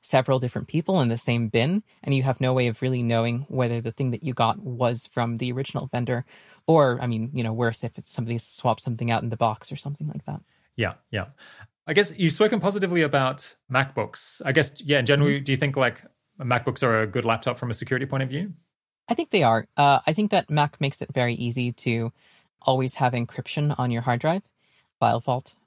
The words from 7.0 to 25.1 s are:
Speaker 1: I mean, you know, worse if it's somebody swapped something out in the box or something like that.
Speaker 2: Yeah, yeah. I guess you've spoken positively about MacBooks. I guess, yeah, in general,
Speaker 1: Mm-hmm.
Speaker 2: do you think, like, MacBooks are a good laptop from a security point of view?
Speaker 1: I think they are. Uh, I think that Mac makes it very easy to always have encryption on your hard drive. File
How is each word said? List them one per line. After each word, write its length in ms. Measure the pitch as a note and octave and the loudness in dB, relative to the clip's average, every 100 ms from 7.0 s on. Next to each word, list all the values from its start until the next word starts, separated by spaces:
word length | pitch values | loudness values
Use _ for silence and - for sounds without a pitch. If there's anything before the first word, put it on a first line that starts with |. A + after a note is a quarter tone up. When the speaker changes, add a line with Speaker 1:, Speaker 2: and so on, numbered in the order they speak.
Speaker 1:
I 60 | B2 | -2
mean, 240 | A2 A#2 | -2 -4
you 80 | C#3 | -4
know, 100 | A2+ | -4
worse 300 | A2+ A#2 A2+ | 0 0 -2
if 160 | A#2 - | -10 -10
it's 140 | - | -12
somebody 260 | - A2+ A#2 | -8 -4 -4
swapped 440 | - - B2+ A2 | -6 -4 -2 0
something 280 | - A2+ A#2 | -4 -4 0
out 140 | A2+ | 0
in 60 | A#2 | -2
the 60 | A2+ | 0
box 360 | A#2 G#2+ - | 0 0 -8
or 40 | C#3+ | -10
something 300 | C#3+ C#3+ D3+ | -10 -8 -8
like 180 | - - | -8 -10
that. 140 | - _ _ _ - | -12 _ _ _ -4
Speaker 2:
Yeah, 180 | G2+ - _ | -4 -4 _
yeah. 160 | G#2 F#2+ - - - - _ | -8 -8 -14 -20 -20 -20 _
I 100 | - | 0
guess 180 | D#3+ F#3 D#3+ | 2 2 2
you've 160 | E3 | 0
spoken 280 | D#3+ G#3+ G3+ | 4 2 4
positively 420 | F3 G3+ F#3 F3 | 0 0 0 2
about 540 | D3+ C#3 C3 C3+ - - _ | 2 2 0 -2 -12 -18 _
MacBooks. 680 | C3 C3 - G#2+ - - - | 0 0 -2 -6 -8 -16 -8
I 80 | C#3 | -4
guess, 280 | C3+ D3 - | -2 -4 -6
yeah, 200 | C#3+ C#3+ | 0 2
in 60 | A#2+ | 4
general, 220 | C#3+ D3 | 4 4
Speaker 1:
Mm-hmm. 120 | C#3 | 2
Speaker 2:
do 60 | C3+ | -2
you 60 | C3+ | 0
think, 180 | C#3+ C#3 | 0 2
like, 240 | B2 - - _ _ - | 0 -2 -20 _ _ -10
MacBooks 440 | B2 B2 B2 B2 | 0 0 0 0
are 180 | B2+ A2 | 2 2
a 40 | A2 | 2
good 160 | A#2+ | -2
laptop 340 | A2+ A2+ - A#2+ | 0 0 -2 -4
from 120 | B2 | -6
a 40 | |
security 320 | A#2 - B2+ C3+ | -6 -4 -4 -2
point 160 | C3+ | -4
of 60 | C3 | -2
view? 240 | C3+ G3+ - _ _ _ _ - | -4 -6 -10 _ _ _ _ -4
Speaker 1:
I 60 | |
think 160 | A#3 E4 | -2 2
they 120 | G3+ | 4
are. 240 | B2+ A2+ A2 - | 6 4 0 2
Uh, 220 | C#3+ C#3 - | 6 6 2
I 60 | |
think 180 | E3 G#3+ | 0 2
that 180 | F#3+ - | 2 2
Mac 320 | D3+ D3 - | 0 0 0
makes 220 | C#3 - | -4 -2
it 100 | - | -6
very 220 | - A#2+ | -2 0
easy 380 | A#2 A#2+ A#2+ B2 | 0 -4 -2 -4
to 400 | A#2+ - A2+ A2+ - _ _ _ _ | -2 -2 -2 -2 -8 _ _ _ _
always 300 | - C3 C3 | 0 2 0
have 180 | - B2+ | 0 0
encryption 600 | A#2+ A#2 - - - D3 C#3+ | 0 -4 -8 -8 -2 -2 0
on 140 | B2+ | 0
your 120 | A#2 | 0
hard 180 | A#2 A#2+ | 0 0
drive. 220 | D#3 F#3 - _ _ _ _ _ | 0 -2 -4 _ _ _ _ _
File 180 | A2+ | 2